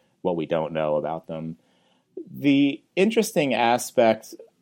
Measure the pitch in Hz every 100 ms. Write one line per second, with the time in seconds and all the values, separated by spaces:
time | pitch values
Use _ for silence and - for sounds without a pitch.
0 | _ _ 92 85 76 82 78 80 78 76
1 | 76 80 - 80 80 85 _ _ _ _
2 | _ - 262 131 139 139 139 - _ 175
3 | 208 226 208 180 143 117 117 120 - -
4 | 113 110 - - - _